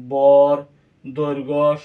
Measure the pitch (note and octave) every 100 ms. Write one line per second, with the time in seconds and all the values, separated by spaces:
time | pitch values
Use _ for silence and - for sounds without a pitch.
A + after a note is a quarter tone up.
0 | B2 C#3 C#3 C#3+ C#3+ C#3+ C#3+ _ _ _
1 | C3+ C3+ D3 C#3 C3+ D3 D3 D3